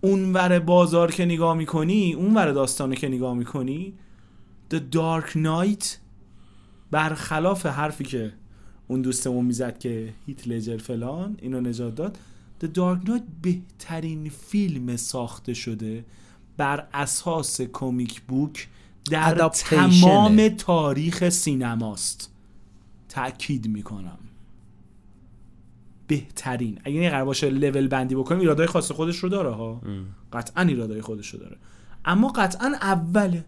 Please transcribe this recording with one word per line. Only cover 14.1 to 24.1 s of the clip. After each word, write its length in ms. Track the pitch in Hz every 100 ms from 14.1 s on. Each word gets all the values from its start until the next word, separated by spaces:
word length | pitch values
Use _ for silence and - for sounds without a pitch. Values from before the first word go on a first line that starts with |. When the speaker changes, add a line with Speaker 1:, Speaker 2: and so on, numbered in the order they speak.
| 156 151
Speaker 1:
فیلم 680 | 147 - 208 196 143 123 120
ساخته 580 | - 131 117 - -
شده 520 | 117 - 110 110 110 117 - - - - -
بر 300 | 143 143 -
اساس 680 | 143 143 - - 165 143 -
کمیک 600 | 123 - 131 123 120 -
بوک 460 | - 131 147 - - - - - -
در 200 | 156 160
Speaker 2:
اداپتیشنه. 680 | 165 160 - - 156 180 180
Speaker 1:
تمام 480 | 180 196 214 214 214
تاریخ 800 | 220 - 170 147 139 156 170 180
سینماست. 1000 | 175 - 135 123 117 110 101 - - - - - - - - - - -
تأکید 580 | - 127 131 - 139 110
می‌کنم. 500 | 107 104 107 90